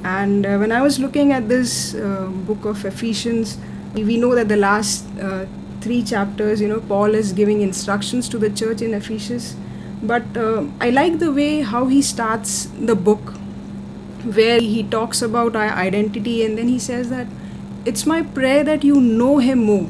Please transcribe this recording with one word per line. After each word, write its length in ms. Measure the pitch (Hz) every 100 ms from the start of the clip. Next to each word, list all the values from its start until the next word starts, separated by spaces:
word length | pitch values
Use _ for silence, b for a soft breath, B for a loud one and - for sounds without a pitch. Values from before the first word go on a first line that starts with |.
And, 420 | 185 190 202 202 196
uh, 120 | 202
when 140 | 214
I 100 | 226
was 180 | 285 269
looking 320 | 262 294 285
at 160 | 269 214
this, 460 | 247 240 - - 208
uh, 300 | 208 196 185 185 185
book 180 | 208 214
of 180 | 202 196
Ephesians, 720 | 196 233 208 233 233 220 - B B B
we 240 | 214 214 233
know 180 | 247 247
that 140 | 220
the 80 | 208
last, 480 | 196 208 208 - - 196
uh, 240 | 190 190 190 - - -
three 220 | 220 240
chapters, 580 | 202 233 202 202 214 214
you 60 | 208
know, 120 | 220
Paul 360 | 214 202 208 214
is 160 | 208
giving 300 | 185 208 208
instructions 680 | 202 185 - 202 202 247 240
to 80 | 233
the 120 | 208
church 320 | 202 220 220
in 120 | 226
Ephesus. 600 | 208 208 220 - 240 - - B B B B
But, 340 | 214 240 233 220
uh, 260 | 220 220 - -
I 80 | 240
like 300 | 254 330 330
the 120 | 339
way 300 | 277 294 302
how 240 | 247 240 262
he 140 | 277
starts 680 | 277 - 226 226 202 - - -
the 160 | 220 208
book, 380 | 180 208 - - - - - - - - - -
where 360 | 240 202 226 233
he 240 | 233 220
talks 380 | 208 226 233 -
about 340 | 240 233 233 220
our 140 | 214
identity, 760 | - 185 196 214 208 202 233 220
and 120 | 214
then 100 | 233
he 120 | 247
says 300 | - 247 240
that, 180 | 254 247 B B B B - -
"It's 200 | 247 -
my 100 | 330 311 -
prayer 260 | 262 277
that 200 | 294 311
you 160 | 285 285
know 360 | 247 226 247 285
him 260 | 247 262 214
more." 220 | 208 165